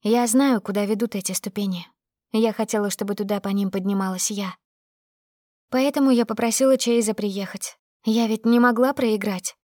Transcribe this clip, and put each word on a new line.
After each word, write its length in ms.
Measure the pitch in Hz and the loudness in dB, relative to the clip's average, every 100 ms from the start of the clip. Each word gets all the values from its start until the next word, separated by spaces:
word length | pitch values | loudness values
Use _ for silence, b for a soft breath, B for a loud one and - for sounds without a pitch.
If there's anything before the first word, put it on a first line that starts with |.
Я 240 | 208 240 240 | 2 2 4
знаю, 360 | 240 277 233 | 4 4 2
куда 240 | - 202 202 | 0 -2 -2
ведут 300 | 214 226 196 | -2 -2 -4
эти 180 | 185 | -6
ступени. 540 | 185 202 196 202 180 170 _ _ _ _ | -6 -6 -4 -4 -4 -10 _ _ _ _
Я 220 | 214 226 | 0 0
хотела, 360 | 214 220 220 202 | 0 -2 -2 -2
чтобы 260 | - 202 202 | -4 -6 -6
туда 240 | 202 208 | -4 -4
по 100 | 202 | -2
ним 200 | 196 196 | -2 -2
поднималась 600 | 196 190 196 190 185 - | -2 -2 -2 -2 -4 -6
я. 240 | 202 190 - _ _ _ _ _ _ _ _ _ _ _ | -6 -8 -12 _ _ _ _ _ _ _ _ _ _ _
Поэтому 420 | 254 277 285 269 | 0 0 2 4
я 140 | 240 226 | 4 2
попросила 520 | 226 233 220 262 262 | 0 -2 2 2 4
Чейза 360 | 240 233 214 | 2 2 0
приехать. 640 | 214 202 196 190 196 - - _ _ | -2 -4 -6 -10 -10 -14 -16 _ _
Я 240 | - 220 226 | -2 0 0
ведь 180 | 220 233 | 0 2
не 140 | 240 | 4
могла 340 | 247 233 254 | 4 4 0
проиграть. 640 | 277 240 214 208 185 - - | 2 0 0 -2 -4 -8 -14